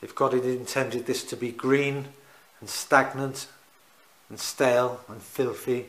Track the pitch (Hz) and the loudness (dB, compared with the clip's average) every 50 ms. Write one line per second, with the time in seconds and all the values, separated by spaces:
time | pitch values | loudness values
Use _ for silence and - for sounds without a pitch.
0 | - - - - 143 135 127 127 123 127 127 123 123 - - 135 131 120 113 123 | -14 -14 -2 2 2 4 4 4 2 2 -2 -2 -4 -4 -2 0 0 0 -2 -4
1 | 120 - 127 123 - - - 113 120 120 117 - - 131 135 139 143 139 139 139 | -2 -2 -4 -4 -4 -8 -8 -6 -6 -6 -6 -2 2 4 4 4 4 2 -2 -4
2 | 135 139 - - - - - - - _ _ - - 107 - - - - - 139 | -6 -8 -14 -20 -20 -20 -20 -20 -20 _ _ -18 -14 -10 -8 -8 -2 4 6 6
3 | 131 135 - 131 135 135 131 - - - - - - _ _ _ _ _ _ _ | 6 4 -2 -4 -4 -4 -6 -8 -12 -14 -16 -20 -20 _ _ _ _ _ _ _
4 | _ _ _ _ _ _ 104 107 - - - - 143 127 123 120 123 123 123 - | _ _ _ _ _ _ -12 -8 -8 -8 -2 2 2 4 6 4 4 2 -2 -6
5 | - - 127 113 - - - - 135 123 110 104 - - 127 123 123 | -12 -14 -16 -16 -16 -16 -2 -2 -2 0 -2 -4 -2 -2 -2 -2 -2